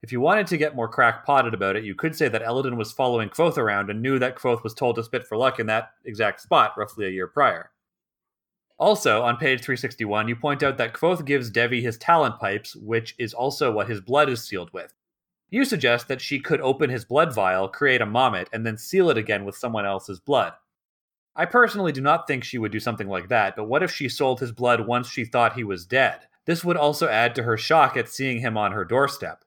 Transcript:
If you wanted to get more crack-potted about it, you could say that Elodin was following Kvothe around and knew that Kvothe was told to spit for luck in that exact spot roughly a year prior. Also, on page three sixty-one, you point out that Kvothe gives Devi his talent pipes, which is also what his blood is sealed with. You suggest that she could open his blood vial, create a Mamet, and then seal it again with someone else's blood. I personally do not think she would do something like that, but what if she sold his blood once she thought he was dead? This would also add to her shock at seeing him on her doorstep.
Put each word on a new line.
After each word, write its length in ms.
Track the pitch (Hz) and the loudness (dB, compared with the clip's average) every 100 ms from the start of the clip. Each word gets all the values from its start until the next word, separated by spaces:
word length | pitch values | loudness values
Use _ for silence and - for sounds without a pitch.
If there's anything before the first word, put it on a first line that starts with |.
If 120 | 117 | -6
you 80 | 120 | 0
wanted 260 | 139 208 196 | 4 4 2
to 100 | 170 | 0
get 160 | 151 | -2
more 140 | 135 113 | -2 -4
crack-potted 640 | - 120 113 - 139 120 | 2 2 2 2 2 2
about 220 | 107 98 98 | 0 -2 -2
it, 80 | |
you 100 | 107 | -4
could 220 | 95 160 156 | -4 -4 0
say 140 | 147 | 0
that 120 | 110 | 0
Elodin 360 | 113 123 135 120 | -2 -2 -2 -4
was 160 | 110 | -6
following 340 | - 131 120 107 | -2 0 0 -2
Kvothe 300 | - 170 151 | 0 0 2
around 320 | 113 101 98 | 0 0 -2
and 120 | 107 | -4
knew 160 | 127 135 | 0 0
that 180 | 127 131 | 0 -2
Kvothe 260 | 131 117 | -2 0
was 100 | 117 | -2
told 220 | - 127 117 | -2 -2 0
to 80 | |
spit 240 | 113 127 - | -2 -6 -4
for 80 | 110 | 0
luck 240 | 131 127 | 0 0
in 80 | 110 | -2
that 240 | 110 - _ - | -2 -2 _ -16
exact 340 | 107 107 95 | -2 -2 -2
spot 340 | - 165 107 - | 2 4 4 0
roughly 280 | 104 - 101 | -8 -4 -4
a 40 | |
year 160 | 92 90 | -4 -4
prior. 440 | - 135 87 - _ _ _ _ _ _ _ _ _ _ _ | 2 2 2 -8 _ _ _ _ _ _ _ _ _ _ _
Also, 440 | 180 208 135 110 | 2 4 4 4
on 120 | 120 120 | 2 0
page 260 | 151 127 | 0 0
three 140 | 117 127 | -2 -4
sixty-one, 540 | 127 - 107 104 110 | -4 -6 -2 -2 -2
you 80 | 117 | -2
point 260 | 147 139 | -2 0
out 140 | 139 120 | 0 0
that 160 | 120 | -4
Kvothe 320 | - 165 180 139 | 0 0 0 0
gives 240 | 143 120 | -2 0
Devi 320 | 107 120 123 | 0 0 0
his 160 | 120 110 | -2 -4
talent 420 | - 170 135 104 | 2 4 4 0
pipes, 380 | 104 101 - - | -4 -4 -8 -18
which 360 | 107 113 113 - | -4 -4 -4 -8
is 140 | 117 | -8
also 400 | 120 131 139 139 | -4 -4 0 0
what 160 | 107 101 | 0 -2
his 100 | 107 | -6
blood 300 | 92 135 147 | -2 2 2
is 120 | 120 | 0
sealed 300 | - 98 87 | -6 -10 -8
with. 220 | 92 - _ _ _ _ _ _ | -12 -14 _ _ _ _ _ _
You 160 | 220 269 | -2 0
suggest 420 | 196 127 120 - | 2 2 2 0
that 140 | 131 | -8
she 180 | - 139 | -4 -6
could 220 | - 151 | -2 0
open 280 | 131 135 143 | 0 0 0
his 140 | 123 | -2
blood 320 | - 131 165 113 | -2 0 0 2
vial, 320 | 95 92 98 | 2 2 -2
create 320 | - 143 127 | 0 2 2
a 60 | 107 | 2
Mamet, 420 | 113 131 98 92 | 2 2 0 -6
and 120 | 113 113 | -6 -6
then 120 | 110 | -6
seal 320 | - 185 180 | -2 2 4
it 80 | 113 | 2
again 260 | 107 101 | 0 -2
with 140 | 101 - | -2 -8
someone 280 | 123 113 101 | -6 -4 -2
else's 360 | 98 - 92 | -4 -6 -14
blood. 320 | - 139 90 - _ _ _ _ _ _ _ - | 0 2 0 -4 _ _ _ _ _ _ _ -6
I 100 | 170 | 0
personally 460 | 247 233 208 185 | 4 4 4 -2
do 100 | 131 | 0
not 240 | 135 165 - | 2 2 2
think 180 | 135 | -4
she 140 | 113 127 | -4 -4
would 140 | 110 | -2
do 80 | 107 | -2
something 280 | 120 110 98 | -4 -4 -4
like 200 | 95 90 | -6 0
that, 280 | 120 101 95 | 2 2 0
but 80 | 107 | -2
what 180 | 135 | 0
if 80 | 175 | 0
she 160 | - 127 | -4 -6
sold 320 | - 135 127 | 0 0 0
his 120 | 123 | -4
blood 340 | 113 123 117 107 | -2 2 2 2
once 220 | 120 123 | -2 -2
she 160 | - 110 | -8 -2
thought 280 | 127 113 | 2 2
he 100 | 117 | 2
was 220 | 110 92 87 | -6 -8 -2
dead? 360 | 127 123 - - _ - | 2 2 0 -16 _ -4
This 180 | 165 | -2
would 140 | 175 175 | 0 2
also 320 | 147 147 160 | 2 2 0
add 260 | 110 120 117 | 2 2 0
to 80 | |
her 140 | 117 110 | -2 -2
shock 380 | - 160 135 135 | 2 4 4 2
at 140 | 117 | -4
seeing 300 | - 135 120 | -4 -4 -2
him 180 | 120 110 | -4 -2
on 140 | 101 | -2
her 140 | 101 87 | -2 -2
doorstep. 580 | 120 139 - 85 78 | 0 0 -2 -10 -12